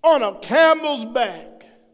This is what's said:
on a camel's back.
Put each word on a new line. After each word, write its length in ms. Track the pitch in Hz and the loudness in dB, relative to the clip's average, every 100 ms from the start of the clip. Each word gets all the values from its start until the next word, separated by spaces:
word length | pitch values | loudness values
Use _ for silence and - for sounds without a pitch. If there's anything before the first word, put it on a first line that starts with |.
on 200 | 330 302 | 4 2
a 160 | 214 196 | 0 -8
camel's 640 | - 269 320 320 320 285 | -2 2 4 2 0 -6
back. 600 | 220 262 220 170 - - _ _ _ | -6 -4 -4 -6 -20 -20 _ _ _